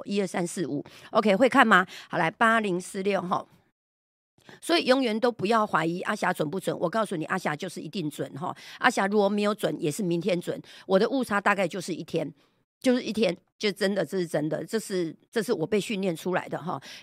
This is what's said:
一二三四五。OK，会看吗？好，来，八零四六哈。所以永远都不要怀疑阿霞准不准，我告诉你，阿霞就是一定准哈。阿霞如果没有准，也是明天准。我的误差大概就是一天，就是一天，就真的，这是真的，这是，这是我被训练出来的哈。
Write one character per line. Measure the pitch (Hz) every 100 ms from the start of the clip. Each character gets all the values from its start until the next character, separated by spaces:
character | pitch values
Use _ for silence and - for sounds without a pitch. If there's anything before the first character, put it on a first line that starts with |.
| -
一 | 202
二 | 185
三 | 202 175
四 | 196 147
五。 | 143 - - -
OK， | 220 214 190
会 | 254
看 | 269 233
吗？ | 185 185 - -
好， | 165
来， | 165
八 | - 226 226
零 | 208 175
四 | 180 196
六 | 196 190
哈。 | 175 202 - _ _ _ _ _ _ _ _ _ - -
所 | - 330
以 | 208
永 | 262
远 | 247 214
都 | 240
不 | 226 233
要 | 233 214
怀 | 160 165
疑 | 180
阿 | - 160
霞 | 180
准 | - 151
不 | 185
准， | - 143
我 | 170
告 | 220
诉 | 202 170
你， | 156
阿 | 185
霞 | 175
就 | 147 185
是 | 185
一 | 160
定 | 202 151
准 | - 139
哈。 | 139 165 - - -
阿 | 254
霞 | 233 196
如 | 208
果 | 202
没 | 208
有 | 208
准， | 208 156 151
也 | 156
是 | 147
明 | 180 170
天 | 185 175
准。 | 170 160 - - -
我 | 190
的 | 226
误 | 269
差 | 233 202
大 | 202
概 | 202 175
就 | 196
是 | 180
一 | 160
天， | 165 165 151 - _ _ _ _
就 | 254 247
是 |
一 | -
天， | 214 190 170 _ -
就 | 208
真 | - 196
的， | 196 156
这 | 190
是 | 170
真 | 160 151
的， | 151
这 | 165 220
是， | - 185 165 - _
这 | 233
是 | 196
我 | 185 160
被 | 214
训 | - 196
练 | 190 160
出 | 185
来 | 180 -
的 | 151
哈。 | 160 139 - -